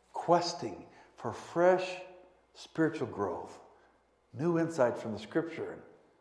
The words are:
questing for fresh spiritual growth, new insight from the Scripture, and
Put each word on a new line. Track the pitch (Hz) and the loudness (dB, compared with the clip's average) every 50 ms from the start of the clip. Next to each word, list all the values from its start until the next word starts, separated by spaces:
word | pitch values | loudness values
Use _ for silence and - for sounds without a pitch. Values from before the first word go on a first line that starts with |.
| _ _ - | _ _ -10
questing | - - - 175 170 175 - - - 123 110 - - - - - - - - _ | -2 2 4 4 4 4 2 -6 -6 -8 -8 -10 -10 -14 -18 -20 -20 -20 -20 _
for | - - 117 | -8 -8 -6
fresh | 107 - - - - 165 175 185 185 180 - - - - - - - - - - _ _ _ _ _ | -6 -8 -10 -4 2 4 6 6 6 6 2 -2 -6 -10 -12 -16 -18 -20 -20 -20 _ _ _ _ _
spiritual | - - - - - 160 147 156 - 135 | -20 -20 -6 0 2 2 2 2 -2 -6
growth, | 107 - 98 101 92 85 - - - - - - - - _ _ _ _ _ _ _ _ _ _ _ - | -4 -4 -2 -2 -2 -4 -6 -8 -12 -14 -18 -20 -20 -20 _ _ _ _ _ _ _ _ _ _ _ -6
new | 117 151 175 170 | -2 0 2 2
insight | 165 165 156 - 139 123 120 - | 2 2 2 2 4 2 2 2
from | - - 113 107 | 0 -6 -6 -8
the | 95 | -8
Scripture, | - - - 160 160 - - 117 104 87 82 | -6 -4 -2 -2 -2 -2 -4 -8 -8 -8 -10
and | - - - - - _ _ _ _ | -12 -16 -20 -20 -20 _ _ _ _